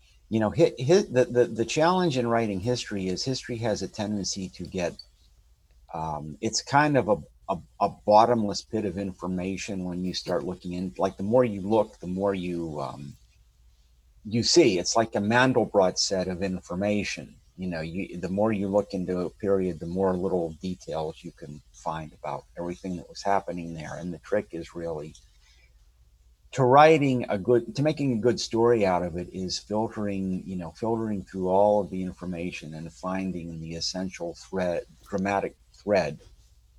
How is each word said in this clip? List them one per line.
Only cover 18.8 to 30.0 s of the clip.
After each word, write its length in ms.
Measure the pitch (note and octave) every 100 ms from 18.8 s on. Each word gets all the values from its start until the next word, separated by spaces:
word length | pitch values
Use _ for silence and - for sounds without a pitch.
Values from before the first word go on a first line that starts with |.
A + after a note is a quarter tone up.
| G2+
into 260 | G2 F2+ F2+
a 100 | E2+
period, 480 | - G2 G2 F#2 D#2+
the 80 | E2+
more 300 | F2+ F#2+ F#2
little 400 | F#2+ F#2 E2 D#2
details 640 | F#2 F2+ - D#2 D#2 -
you 80 | E2+
can 320 | - - D2+ -
find 400 | - E2+ D#2+ D#2
about 320 | - D2+ C#2+ - -
everything 380 | F2 F2+ F#2+ F2
that 120 | -
was 140 | -
happening 520 | G2+ G2 - F2+ E2
there. 220 | E2 D2+ D2
And 160 | F2
the 60 | E2
trick 300 | - G#2 G#2
is 240 | E2 E2
really 400 | F2 E2 D#2 D#2 - _ _ _ _ _ _ _ _ _ _ _ _ _
to 140 | -
writing 600 | B2+ C3+ D#3 D#3+ C#3 B2+ -
a 100 | G#2
good, 380 | F#2 A#2+ A#2 A#2+
to 60 |
making 300 | D3+ D3+ C#3
a 80 | A#2
good 200 | A#2+ A2+
story 440 | - A2+ A#2 A#2
out 200 | G2 F2
of 120 | F2 E2+
it 120 | F2
is 240 | F2+ F#2 -
filtering, 840 | - G#2 A2 A2